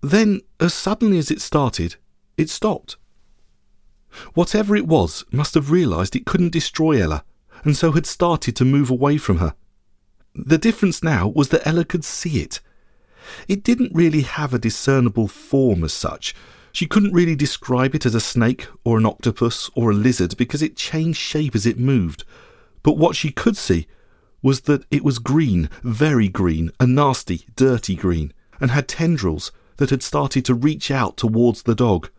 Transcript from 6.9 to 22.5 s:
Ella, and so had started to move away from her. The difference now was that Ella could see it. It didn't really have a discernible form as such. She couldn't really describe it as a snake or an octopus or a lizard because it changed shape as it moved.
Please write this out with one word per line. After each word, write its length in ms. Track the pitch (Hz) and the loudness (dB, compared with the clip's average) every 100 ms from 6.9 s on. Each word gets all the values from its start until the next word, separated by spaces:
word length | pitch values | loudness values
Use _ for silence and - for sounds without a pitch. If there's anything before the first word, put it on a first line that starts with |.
| 143 | 2
Ella, 220 | 87 78 - _ _ - | 2 -2 -8 _ _ -6
and 120 | 151 147 | -2 2
so 160 | 165 | 2
had 140 | 156 175 | 2 -2
started 500 | - 175 160 - 113 | -2 0 0 -2 0
to 80 | |
move 260 | 131 139 135 | 2 4 2
away 280 | 123 139 151 | 0 2 0
from 200 | - 87 | 0 0
her. 160 | 85 - _ _ _ _ _ _ _ | 0 -4 _ _ _ _ _ _ _
The 240 | - 131 160 | -14 0 2
difference 440 | 226 226 196 165 | 2 2 0 0
now 260 | 165 147 185 | 0 0 0
was 220 | 180 139 | 0 2
that 160 | 240 151 | 2 2
Ella 180 | 165 | -2
could 200 | 165 175 | -2 -4
see 360 | - - 175 143 | -6 -8 -4 -4
it. 200 | 73 - - _ _ _ _ _ - - - | -6 -12 -16 _ _ _ _ _ -20 -20 -6
It 160 | 202 | -4
didn't 320 | 202 240 247 | 0 0 0
really 280 | 165 170 151 | 2 4 4
have 300 | 135 - 147 | -2 -4 -4
a 60 | 127 | -2
discernible 680 | 123 - - 135 120 107 107 | -2 -4 -2 2 2 2 -2
form 560 | - - 139 131 92 | -4 -4 0 2 0
as 80 | 82 | -2
such. 420 | - - 73 - - - - _ | -4 -8 -8 -12 -14 -20 -20 _
She 140 | - 170 | -8 0
couldn't 280 | 220 202 | 2 2
really 220 | 180 170 156 | 2 2 0
describe 580 | 143 - - 127 131 | -2 -4 -2 0 0
it 100 | 151 | 0
as 120 | 127 113 | 0 0
a 40 | |
snake 460 | - - 117 127 - - | -2 0 0 0 -8 -8
or 160 | - 113 | 0 2
an 80 | 110 | 2
octopus 640 | - - - 117 - - - | 0 -4 0 -2 -2 -6 -2
or 160 | 117 | 0
a 20 | |
lizard 420 | 104 110 123 90 - | 2 2 2 -2 0
because 240 | 120 143 | -4 -2
it 160 | 156 - | -4 -4
changed 440 | - 160 160 160 | -6 -4 -2 -4
shape 340 | - 156 151 | -4 -2 -2
as 120 | 110 110 | 0 0
it 120 | 120 | 0
moved. 460 | 127 135 85 78 - - - | 2 2 0 -4 -16 -20 -20